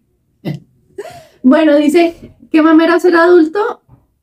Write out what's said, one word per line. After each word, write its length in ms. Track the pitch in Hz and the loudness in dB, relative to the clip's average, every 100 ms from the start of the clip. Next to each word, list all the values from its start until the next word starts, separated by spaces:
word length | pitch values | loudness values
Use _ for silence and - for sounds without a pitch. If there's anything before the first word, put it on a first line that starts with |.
| _ _ _ _ - - _ _ _ - 640 698 - _ | _ _ _ _ -14 -14 _ _ _ -20 -18 -20 -20 _
Bueno, 320 | 254 320 311 285 | 0 2 2 0
dice, 560 | 294 339 339 - - _ - | 0 0 -2 -4 -20 _ -6
"¿Qué 100 | 320 | -2
mamera 380 | 311 320 330 339 | 2 2 2 0
ser 160 | 359 339 | 0 0
adulto?". 640 | 349 359 311 403 453 - _ _ _ _ | 2 2 2 -2 -8 -10 _ _ _ _